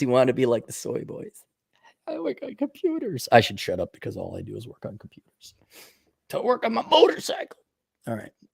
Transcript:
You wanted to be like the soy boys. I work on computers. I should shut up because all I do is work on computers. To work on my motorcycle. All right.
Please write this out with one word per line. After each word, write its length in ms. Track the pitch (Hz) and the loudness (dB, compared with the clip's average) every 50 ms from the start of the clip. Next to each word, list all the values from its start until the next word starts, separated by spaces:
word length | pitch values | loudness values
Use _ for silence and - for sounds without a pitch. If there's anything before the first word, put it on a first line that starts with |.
You 80 | 147 127 | 2 4
wanted 180 | 123 127 131 | 4 4 6
to 60 | 131 120 | 4 4
be 120 | 123 131 | 2 2
like 200 | 120 117 113 107 | 2 2 0 -2
the 80 | - - | -6 -14
soy 300 | - - - - 117 117 | -10 -8 -6 -6 -6 -6
boys. 380 | 113 - - - - _ - - _ _ _ _ _ _ _ _ - _ _ _ | -8 -12 -14 -14 -16 _ -20 -20 _ _ _ _ _ _ _ _ -20 _ _ _
I 120 | - 311 320 | -10 -10 -6
work 200 | 330 - - - - | -4 -6 -6 -6 -10
on 120 | - 214 | -14 -6
computers. 760 | - 277 - - - - 349 320 320 285 226 170 123 - - | -6 -6 -6 -6 -2 -2 -2 0 0 -4 -4 -6 -6 -2 6
I 100 | - 117 | 6 6
should 180 | 107 - 104 101 | 6 6 -4 -6
shut 200 | - - 92 90 | -6 -4 -2 -2
up 140 | 87 - _ | -4 -6 _
because 240 | - - - - | -12 -12 -10 -10
all 180 | 92 90 90 90 | -8 -10 -10 -10
I 60 | 90 | -10
do 140 | 92 101 101 | -12 -10 -12
is 100 | 101 113 | -12 -14
work 180 | 123 - _ - | -16 -18 _ -14
on 120 | - 98 | -14 -14
computers. 560 | 104 - - _ - _ _ _ _ - - _ _ _ _ _ - - - _ _ _ _ _ _ _ _ | -14 -18 -20 _ -20 _ _ _ _ -20 -20 _ _ _ _ _ -20 -20 -20 _ _ _ _ _ _ _ _
To 120 | - - | -6 -4
work 240 | - 226 247 - - | 0 0 0 2 0
on 80 | 226 226 | -2 -2
my 100 | 226 - 196 | -2 0 6
motorcycle. 720 | - 311 349 370 320 - - - - - - - - _ _ _ _ _ _ _ _ _ _ | 8 8 8 8 6 0 -6 -6 -6 -6 -8 -12 -14 _ _ _ _ _ _ _ _ _ _
All 80 | - 117 | -8 -8
right. 160 | 107 104 - _ _ _ _ | -8 -8 -14 _ _ _ _